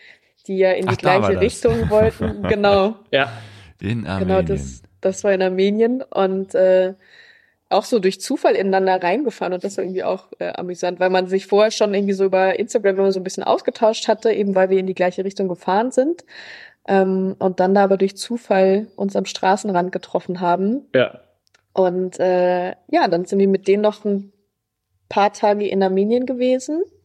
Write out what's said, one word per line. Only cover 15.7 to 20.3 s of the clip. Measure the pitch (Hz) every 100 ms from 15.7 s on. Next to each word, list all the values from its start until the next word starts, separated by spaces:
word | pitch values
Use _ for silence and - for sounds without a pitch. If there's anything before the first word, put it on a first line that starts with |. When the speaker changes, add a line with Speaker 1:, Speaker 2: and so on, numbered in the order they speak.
| 190 247
Speaker 1:
sind, | 254 277 339 - - - - - _ -
ähm, | 196 190 190 190 -
und | 190 180
dann | 185
da | 202
aber | 196 190
durch | 196 -
Zufall | - 233 - 196 190 196 220 -
uns | 202
am | 196
Straßenrand | 190 - 190 202 214 180 180
getroffen | 185 - 180 -